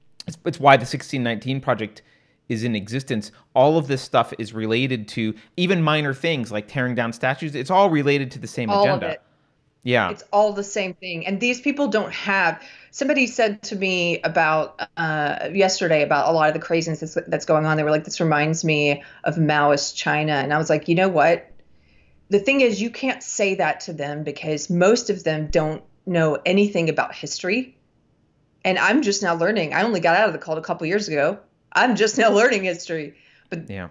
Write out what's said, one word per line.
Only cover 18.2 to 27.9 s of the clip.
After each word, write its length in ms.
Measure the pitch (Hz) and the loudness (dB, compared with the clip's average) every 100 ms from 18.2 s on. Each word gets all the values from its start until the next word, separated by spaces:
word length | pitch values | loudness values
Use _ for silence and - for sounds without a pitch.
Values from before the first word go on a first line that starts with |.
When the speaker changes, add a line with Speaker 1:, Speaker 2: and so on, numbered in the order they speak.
| 165 147 156 160 165 | 2 2 2 0 0
Speaker 2:
me 380 | 151 147 143 - - - | 2 2 0 -6 -6 -4
of 100 | 165 | 0
Maoist 600 | 151 151 147 143 - - | 2 4 4 2 0 -6
China." 380 | - 151 151 | -2 0 0
And 180 | 143 139 | -2 0
I 40 | 147 | 0
was 120 | 165 | 0
like, 160 | 151 - | 0 2
"You 80 | 170 | 2
know 140 | 190 | 2
what? 420 | 165 156 170 - - _ _ _ _ _ _ _ | 4 4 2 -2 -20 _ _ _ _ _ _ _
The 100 | 202 | 0
thing 220 | 233 277 | 2 4
is, 200 | 240 196 | 2 2
you 80 | 226 | -4
can't 320 | - 262 - | -4 -6 -6
say 320 | - - 196 190 | -8 -2 -2 0
that 260 | 156 - | -2 -2
to 120 | - | -8
them 300 | 151 143 147 | -8 -8 -6
because 460 | 151 147 165 151 - | -8 -8 -6 -6 -2
most 380 | 175 185 240 - | 2 4 4 0
of 120 | 190 | -4
them 240 | 160 156 151 | -2 -2 0
don't 320 | 170 156 156 - _ - | 0 0 -6 -12 _ -4
know 320 | 170 160 143 - | 0 2 0 0
anything 420 | 196 202 196 165 | 2 2 2 0
about 240 | 147 123 | 0 -4
history." 640 | - 151 - 180 226 254 _ _ | -6 -12 -8 -2 -4 -4 _ _